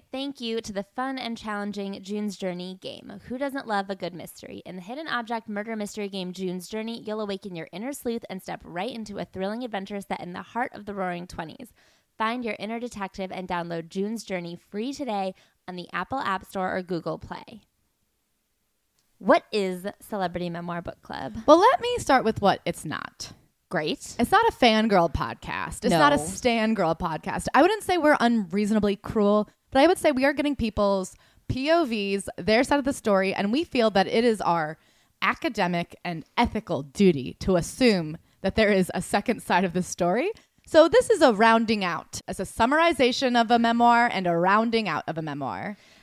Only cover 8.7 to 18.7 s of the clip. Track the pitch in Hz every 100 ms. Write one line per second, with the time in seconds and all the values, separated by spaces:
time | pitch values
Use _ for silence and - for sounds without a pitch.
8.7 | 165 214 233 208 196 175 185 190 220 254
9.7 | 208 196 202 196 190 175 175 - 226 262
10.7 | - 208 202 185 175 180 - 160 - 240
11.7 | _ _ _ _ - 220 247 233 - 208
12.7 | 233 240 214 190 - 190 190 185 175 170
13.7 | 170 165 190 202 226 - 185 175 175 _
14.7 | 202 240 277 262 202 190 190 _ _ -
15.7 | 180 175 175 180 269 - 190 - 196 185
16.7 | - 175 175 165 160 - - - 214 _
17.7 | _ _ _ _ _ _ _ _ _ _